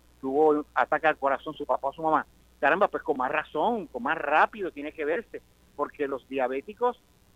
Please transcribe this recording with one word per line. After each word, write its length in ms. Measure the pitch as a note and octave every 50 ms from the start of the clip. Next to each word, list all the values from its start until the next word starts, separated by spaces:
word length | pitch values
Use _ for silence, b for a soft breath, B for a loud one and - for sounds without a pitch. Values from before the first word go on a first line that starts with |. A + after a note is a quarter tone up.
| - _ _ _
tuvo 440 | C3+ C3+ C3+ D3 D#3 D#3 D3 D3+ D3 - _
ataque 320 | C3 A#2+ - D#3 C#3+ D#3
al 100 | D#3 D3
corazón, 380 | - C3+ C#3 C3+ - - D#3 D3
su 100 | - D3
papá 240 | - B2 - C3 C#3
o 40 |
su 100 | - E3
mamá, 240 | D#3+ D#3+ D#3 B2+ - - _ _ _ _ _ _
caramba, 280 | D3 C#3 E3 G3 G3+ -
pues 140 | - C#3+
con 140 | - D#3+ C#3+
más 140 | C3 B2+ C3
razón, 560 | D3 D3+ D3 - - D3+ F3 A3 A#3+ G#3+ E3
con 160 | - - A#2+
más 160 | A#2+ D3 D#3+ E3
rápido 520 | D3+ C#3+ C#3+ E3+ G#3 - - G#3 F#3+ D#3
tiene 220 | - C#3+ C#3+ D#3
que 120 | - D#3+ D3
verse, 360 | D3 E3+ A#3 - - - B2 - _ _ _ _ _ _
porque 300 | - - C#3 - - C#3+
los 220 | C#3 C#3 B2 - -
diabéticos 720 | C3+ C3+ B2+ B2 C3 C#3 - G#3+ G#3 - A#3+ B3 A#3+ - _ _ _ _ _ _ _